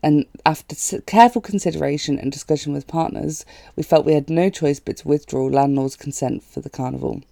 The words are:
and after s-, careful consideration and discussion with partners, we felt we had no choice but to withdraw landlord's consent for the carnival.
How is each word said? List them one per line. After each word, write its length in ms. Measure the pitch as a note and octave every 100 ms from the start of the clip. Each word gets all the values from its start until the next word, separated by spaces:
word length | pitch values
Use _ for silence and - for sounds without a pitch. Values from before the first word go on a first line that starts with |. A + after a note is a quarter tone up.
and 240 | D#3 D3+ - - -
after 280 | D3+ -
s-, 280 | - - - -
careful 360 | G#3 A#3+ A#3+
consideration 760 | - G3+ F#3 D#3+ C#3+ C#3+ - C#3
and 140 | C3+
discussion 400 | C#3 - D3+ D3
with 160 | C#3+ C#3
partners, 580 | E3 E3 - - D3+ - - - -
we 80 |
felt 220 | D#3 D#3+ D3
we 80 |
had 160 | D3+ C#3
no 200 | E3 F#3
choice 300 | F3+ D3+ C#3+
but 180 | - -
to 100 | D3
withdraw 380 | D3 - C3 C3
landlord's 500 | C#3 C#3 C#3 C3+ -
consent 460 | - - B2+ -
for 180 | _ -
the 80 | -
carnival. 520 | - B2+ C3 C3+ - -